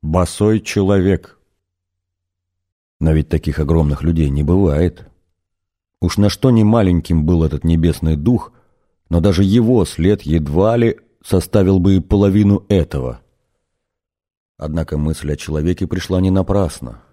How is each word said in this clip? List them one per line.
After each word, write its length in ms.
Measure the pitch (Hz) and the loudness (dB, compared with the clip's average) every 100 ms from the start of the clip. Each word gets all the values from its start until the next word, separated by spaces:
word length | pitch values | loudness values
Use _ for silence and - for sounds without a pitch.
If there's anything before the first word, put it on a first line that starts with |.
Босой 600 | 78 85 87 - 104 110 | -2 0 -2 0 0 0
человек. 760 | - - 98 101 92 90 - _ _ _ _ _ _ _ _ _ _ _ _ _ _ _ _ _ | -2 -2 0 2 2 -2 -4 _ _ _ _ _ _ _ _ _ _ _ _ _ _ _ _ _
Но 120 | 80 | 0
ведь 180 | 78 73 | 0 0
таких 300 | 80 - 73 | -2 -4 -4
огромных 420 | 73 82 76 71 | 0 2 2 0
людей 300 | 78 82 73 | -2 0 0
не 100 | 69 | 0
бывает. 680 | 73 90 95 73 87 - - _ _ _ _ _ _ _ _ _ | 0 2 2 2 -2 -4 -20 _ _ _ _ _ _ _ _ _
Уж 180 | 87 - | -4 0
на 120 | 104 | -2
что 200 | - 131 | 0 0
не 140 | 117 | 2
маленьким 600 | 107 117 95 87 80 82 | 4 2 2 0 0 -2
был 200 | 76 87 | 2 2
этот 200 | 80 76 | 0 -2
небесный 520 | 82 82 85 80 80 78 | -2 0 0 0 -2 -2
дух, 360 | 73 123 - _ _ _ _ _ _ | 0 -2 -4 _ _ _ _ _ _
но 100 | 85 | 0
даже 240 | 92 87 | 0 2
его 420 | 98 110 113 123 82 | 2 2 2 2 0
след 380 | - 85 104 | 0 0 0
едва 520 | 73 82 71 76 101 117 | 0 -2 0 0 0 2
ли 240 | 117 - _ _ | 0 -2 _ _
составил 540 | - 95 87 107 92 98 | -4 -4 0 0 2 2
бы 200 | 90 95 | 2 0
и 20 | |
половину 680 | 80 104 101 98 101 101 - | 0 2 2 4 2 2 0
этого. 540 | 101 80 71 64 60 _ _ _ _ _ _ _ _ _ _ _ _ _ _ | -2 -2 -6 -8 -12 _ _ _ _ _ _ _ _ _ _ _ _ _ _
Однако 400 | 76 78 78 76 | -8 -6 -4 -2
мысль 360 | 76 78 73 | -2 -4 -6
о 40 | 73 | -8
человеке 480 | - 78 76 85 92 | -6 -4 -2 -2 -4
пришла 340 | 90 - 92 | -6 -4 -2
не 120 | 92 | 0
напрасно. 720 | 95 92 101 90 - 64 57 _ | 0 0 0 -2 -6 -16 -18 _